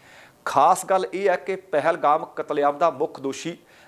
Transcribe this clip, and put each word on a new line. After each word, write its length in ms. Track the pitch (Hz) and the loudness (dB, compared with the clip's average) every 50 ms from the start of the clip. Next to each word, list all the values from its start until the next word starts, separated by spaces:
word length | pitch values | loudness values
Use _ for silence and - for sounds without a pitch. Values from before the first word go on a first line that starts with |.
| _ - - - - - _ _ _ | _ -20 -20 -20 -20 -20 _ _ _
ਖਾਸ 420 | - - 139 143 170 185 175 - | 0 2 4 6 6 4 2 2
ਗੱਲ 200 | - 190 190 185 - - | 0 0 0 0 -2 -4
ਇਹ 140 | 185 196 190 | -2 0 0
ਹੈ 80 | 175 | 0
ਕਿ 200 | 180 - 196 190 | 0 -2 -6 -8
ਪਹਿਲਗਾਮ 680 | 190 - - - 143 139 165 175 160 151 143 151 160 170 | -8 -8 -2 -2 0 0 0 0 2 2 2 2 2 0
ਕਤਲੇਆਮ 540 | - - 160 - - 151 143 143 143 143 143 | -6 -10 -10 -8 -4 -2 0 2 0 2 2
ਦਾ 120 | 170 165 | 0 0
ਮੁੱਖ 300 | 139 127 156 156 - 143 | 0 -2 -4 -6 -6 -8
ਦੋਸ਼ੀ 380 | 135 135 131 - - 165 170 - _ _ _ - - | -8 -8 -8 -6 -8 -10 -10 -10 _ _ _ -20 -20